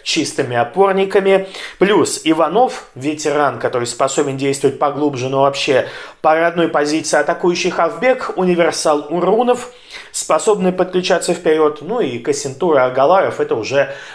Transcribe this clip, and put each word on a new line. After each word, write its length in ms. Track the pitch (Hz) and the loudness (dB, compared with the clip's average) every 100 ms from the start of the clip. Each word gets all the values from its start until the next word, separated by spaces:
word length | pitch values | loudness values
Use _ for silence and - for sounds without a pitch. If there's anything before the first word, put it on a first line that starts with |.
чистыми 540 | - 170 - - 127 120 | -6 -4 -2 -4 -2 0
опорниками. 920 | 120 180 196 190 190 202 190 190 190 - - - | 0 2 2 2 2 2 4 2 0 -10 -14 0
Плюс 440 | 190 202 135 - | 2 4 2 0
Иванов, 640 | 156 160 156 190 254 - - - | 0 2 2 2 2 0 -14 -8
ветеран, 640 | 139 156 151 143 143 120 | -6 -4 -2 0 0 0
который 260 | 123 127 120 | -2 -2 -4
способен 500 | - 135 - 147 135 | -2 0 0 -2 -2
действовать 420 | 139 135 139 135 | -2 0 0 0
поглубже, 500 | 147 143 147 135 131 | -2 0 -2 -2 -2
но 140 | 135 | 2
вообще 460 | 139 139 - 131 - - - - | 2 2 0 2 0 -6 -18 -2
по 120 | 156 | 2
родной 340 | 160 170 170 160 | 4 2 2 0
позиции 500 | 160 147 156 151 156 | 0 0 -2 0 0
атакующий 520 | 147 170 180 175 185 | 0 0 0 0 -2
хавбек, 640 | 175 170 151 254 254 - - | 0 -2 0 0 0 -2 -2
универсал 720 | 185 175 165 - 165 147 147 | 0 2 2 0 0 0 -2
Урунов, 580 | 175 175 214 240 240 - - - - - | -2 2 2 2 0 -4 -18 -20 -20 -12
способный 600 | - - 156 220 196 185 | -8 0 0 2 2 2
подключаться 600 | 185 180 185 180 170 - | 0 -2 -2 0 0 0
вперёд, 480 | 170 170 156 151 147 | -2 2 2 2 0
ну 180 | 147 240 | -6 -4
и 180 | 151 120 | -4 -4
Косентура 680 | 131 143 139 123 180 147 127 | -4 -4 -6 -4 0 2 2
Агаларов, 520 | 127 139 190 135 113 | 2 4 4 2 -2
это 160 | 147 | -2
уже, 400 | 131 107 135 139 - - | -2 -2 0 -2 -4 -16